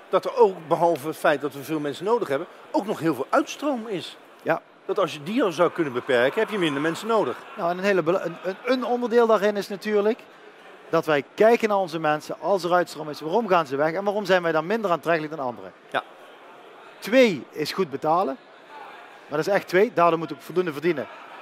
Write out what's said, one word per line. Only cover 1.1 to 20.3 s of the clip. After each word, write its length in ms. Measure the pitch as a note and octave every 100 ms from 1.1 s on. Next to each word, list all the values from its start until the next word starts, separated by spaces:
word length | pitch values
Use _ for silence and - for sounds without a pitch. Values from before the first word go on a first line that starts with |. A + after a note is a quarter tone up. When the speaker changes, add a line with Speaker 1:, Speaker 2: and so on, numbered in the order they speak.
| D3+
Speaker 1:
feit 240 | F3 D3
dat 120 | C#3+
we 80 | C#3
veel 180 | C3+ D#3
mensen 240 | D3 C3+
nodig 240 | F#3 A#3+ D#3+
hebben, 180 | C#3 F3+ - -
ook 160 | D#4 G3+
nog 120 | D3
heel 160 | D#3
veel 120 | B2+ -
uitstroom 600 | C4 D4+ - C#4+ B3+ A3+
is. 280 | F#3 - - - -
Speaker 2:
Ja. 200 | - D#3+ - _
Speaker 1:
Dat 140 | - G3+
als 140 | E3+
je 100 | D3
die 200 | C#3+ A3+
al 100 | G#3+
zou 180 | D3+ E3+
kunnen 220 | - D3+
beperken, 480 | A#2+ - B2 C3 A3
heb 100 | A3
je 80 | G#3
minder 220 | E3 C#3
mensen 260 | D#3 E3 G#3+
nodig. 280 | A3+ C3+ A2 - -
Speaker 2:
Nou, 140 | E3+
en 80 | F3+
een 60 |
hele 180 | G3 F#3+
bela-, 220 | D#3+ F#3
een, 120 | E3+ E3+
een, 120 | F3+ F#3+
een 200 | B3 B3+
onderdeel 420 | A3+ A#3+ A#3+ A#3+ A3+
daarin 300 | G#3+ G3+ G3+
is 120 | -
natuurlijk 500 | G3 G#3+ G#3 G#3 A#3+ - - - - - - -
dat 180 | E3 D#3+
wij 180 | D3 -
kijken 340 | - G#3+ A#3 G#3+
naar 100 | G3
onze 200 | F3+ E3
mensen 380 | D#3 D3+ - A2+
als 240 | D#3+ G3
er 80 | E3
uitstroom 380 | F3+ E3+ D3+ D#3
is. 100 | C#3+
Waarom 280 | D#3 G3+ A3
gaan 180 | F3+ C#3+
ze 100 | C3+
weg 160 | D#3+
en 120 | F3
waarom 200 | G3+ G3+
zijn 180 | F#3 F#3
wij 100 | E3+
dan 140 | D#3+ D#3+
minder 240 | A3+ G3+
aantrekkelijk 460 | E3 D#3 E3 D3+ D#3
dan 100 | C3
anderen? 260 | G#2+ F#2 - -
Speaker 1:
Ja. 120 | B2+ - - - - - - - - - -
Speaker 2:
Twee 460 | - B3+ A#3+ C#3+ -
is 220 | C3+ C#3
goed 180 | - E3+
betalen. 460 | C3+ D#3 E3+ A3 C4+ - - - - - - - - -
Maar 100 | D3
dat 80 | D#3
is 60 |
echt 160 | G3 -
twee. 220 | F3+ A#3
Daardoor 240 | E3+ E3+ E3
moeten 180 | D#3+